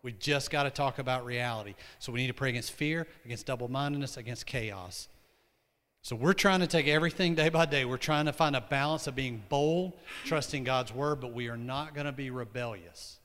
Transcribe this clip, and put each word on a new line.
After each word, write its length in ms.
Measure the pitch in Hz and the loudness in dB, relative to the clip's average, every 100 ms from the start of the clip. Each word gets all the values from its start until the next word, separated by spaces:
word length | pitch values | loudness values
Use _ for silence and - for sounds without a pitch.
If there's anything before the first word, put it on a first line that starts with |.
We 100 | 127 | -10
just 380 | 110 - 143 - | -6 0 0 2
gotta 200 | 151 143 | 0 0
talk 280 | - 139 - | 0 -2 0
about 280 | 127 127 123 | -2 -2 -2
reality. 480 | 120 123 113 104 98 - - | -2 -2 -4 -8 -14 -18 -14
So 140 | - | -6
we 80 | 120 | -2
need 80 | 127 | -2
to 60 | |
pray 140 | 123 135 | 0 -2
against 220 | 120 117 | -2 -6
fear, 380 | - 151 160 160 - | -4 -2 -2 -4 -10
against 200 | 120 117 | -12 -10
double-mindedness, 720 | - 127 123 131 143 143 139 - | -6 -4 -2 -2 -2 -2 -4 -8
against 300 | 117 120 - | -10 -8 -6
chaos. 640 | 135 110 98 90 - - - _ _ _ _ _ _ _ _ | -4 -4 -6 -10 -12 -14 -20 _ _ _ _ _ _ _ _
So 160 | - 117 | -8 0
we're 160 | 139 | 2
trying 280 | 196 202 190 | 6 6 6
to 60 | 170 | 6
take 200 | 170 143 | 4 6
everything 480 | 151 165 - 180 | 6 4 2 2
day 140 | 160 156 | 6 4
by 180 | 160 160 | 6 4
day. 180 | 143 | 4
We're 140 | 127 131 | 2 -2
trying 280 | - 151 151 | 2 2 2
to 60 | |
find 220 | 135 156 | 4 4
a 60 | 139 | 2
balance 460 | - 139 143 156 143 | 0 0 2 0 -2
of 100 | 127 | -4
being 280 | 131 117 101 | -4 -4 -2
bold, 500 | 143 147 170 185 - - - | 2 4 2 0 -6 -14 -12
trusting 400 | 277 156 139 147 | -2 0 0 -4
God's 280 | 127 131 123 | 2 2 0
word, 280 | 120 147 147 | 0 0 0
but 140 | 123 | -4
we 140 | 117 120 | -4 -4
are 80 | 117 | -4
not 360 | 120 135 151 | -4 -4 -6
gonna 200 | 147 143 | -6 -6
be 180 | 135 135 | -6 -6
rebellious. 880 | 127 117 117 120 104 85 - - - | -6 -6 -6 -6 -6 -14 -18 -18 -18